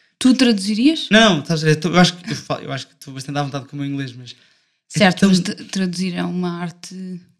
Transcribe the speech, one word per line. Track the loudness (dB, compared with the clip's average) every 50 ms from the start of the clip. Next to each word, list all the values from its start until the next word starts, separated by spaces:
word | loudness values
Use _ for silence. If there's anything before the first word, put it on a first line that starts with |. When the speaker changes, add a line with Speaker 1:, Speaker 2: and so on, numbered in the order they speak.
| _ _ _ _
Speaker 1:
Tu | 4 4 6
traduzirias? | 6 4 4 4 2 0 -2 0 2 2 2 2 2 0 2
Speaker 2:
Não, | 4 6 6 6 4
não, | 2
estás | 0 -2 -4 0 2
a | 2
ver, | 2 2 0
eu | 0 4 4
acho | 4 4 2 -2
que | -8 -10
eu | -10
fa-, | -8 -6 -8 -8 -8
eu | -6 -8
acho | -10 -10 -10 -14
que | _
estou | _ -20 -16 -16
bastante | -14 -12 -6 -4 -4
à | -4
vontade | -4 -6 -8 -10 -10
com | -10
o | -8
meu | -8 -6
inglês, | -6 -6 -8 -8 -12
mas | -14 -18 -20 -20 _ _ _ _ _ _ _ _ _ _ _ -2
é | 2
Speaker 1:
Certo, | 2 2 4 4
Speaker 2:
tão | 4 4
Speaker 1:
mas | 4 4
tra-, | 2 -2 -6 -10 -12 -10
traduzir | -6 -4 -4 -4 -4 -4 -4 -4 -4
é | -4 -6
uma | -4 -4 -4 -4 -4 -6 -6
arte | -8 -10 -10 _ -18 -18 -16
um | -14 -14 -14 -14 -14 -16 _ _